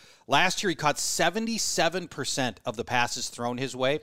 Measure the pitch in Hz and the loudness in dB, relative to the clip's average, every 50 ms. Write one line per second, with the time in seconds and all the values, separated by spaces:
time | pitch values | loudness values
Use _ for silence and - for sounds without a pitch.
0 | - - - _ _ - 131 147 175 185 - - - 196 156 - 147 147 143 - | -18 -20 -20 _ _ 2 4 6 6 4 2 0 0 -2 -2 2 2 0 0 2
1 | - - - - 170 170 170 226 226 220 226 202 - - - - 165 165 165 185 | -2 -4 0 2 2 2 2 0 -4 -4 -2 -2 -2 -2 2 2 2 2 2 -2
2 | 175 151 - - 131 - - - 131 123 107 - - 127 113 113 117 - 120 123 | -6 -6 -8 -8 -6 -4 -2 0 0 -2 -2 -4 -8 -8 -6 -6 -6 0 2 2
3 | 120 113 - 127 113 - - - 120 120 123 123 135 127 123 127 127 131 147 151 | 2 2 0 -4 -6 -8 -6 -6 -4 -4 -4 -4 -6 -6 -4 0 0 0 0 0